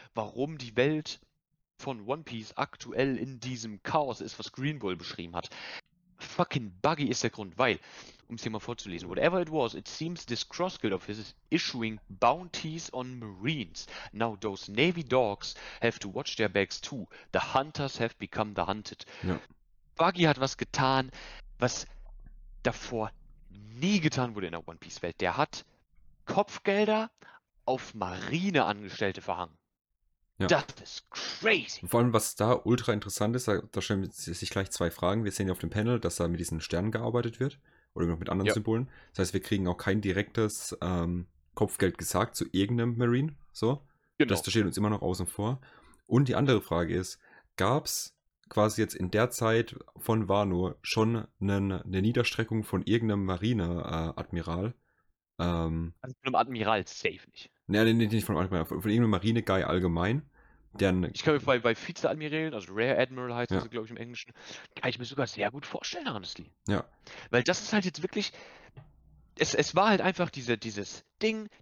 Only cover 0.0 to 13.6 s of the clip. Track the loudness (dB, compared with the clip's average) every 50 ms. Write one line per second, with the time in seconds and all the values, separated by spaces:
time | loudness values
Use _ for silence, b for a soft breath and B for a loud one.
0 | B B B -6 -6 -4 -2 -4 -4 -4 -4 -8 -10 -4 2 4 4 4 4 0
1 | -2 -6 -12 -14 _ _ _ _ _ _ _ _ _ _ _ -12 -8 -8 -8 -6
2 | -4 -4 -4 -4 -6 -10 -10 -10 -10 -10 -6 -6 -6 -6 -6 -14 -14 -8 -2 0
3 | 0 0 0 -2 -4 -6 -8 -10 -8 -8 -8 -8 -8 -10 -12 -10 -6 -2 0 0
4 | 0 -2 -4 -6 -8 -10 -10 -10 -12 -12 -8 -6 -4 -4 -4 -2 -4 -4 -4 -4
5 | -6 -10 -10 -10 -10 -8 -6 -6 -6 -8 B B B B B B B _ _ _
6 | _ _ _ -18 -18 -10 -2 -2 -2 0 0 -4 -4 -6 -8 -2 0 0 0 2
7 | 0 0 0 0 -2 -2 -4 -4 -12 -8 -2 2 2 2 2 0 B B B B
8 | B B B B B -14 -12 -8 -8 -6 -6 -6 -8 -8 -10 -10 -8 -10 -10 -8
9 | -8 -6 -2 2 2 2 2 2 -2 -2 0 0 0 0 -2 -6 -12 -12 -10 -8
10 | -6 -6 -8 -8 -8 -8 -6 -6 -6 -6 -6 -4 -4 -4 -4 -4 -4 -2 -2 -2
11 | -4 -6 -10 -10 -10 -16 -18 _ _ -2 -2 0 0 0 -4 -4 -4 -4 -6 -8
12 | -14 -12 -4 4 4 4 4 4 -2 -10 -10 -8 -8 -6 -8 -8 -10 -8 -8 -8
13 | -8 -8 -10 -12 -12 -12 -10 -6 -2 -2 -2 -2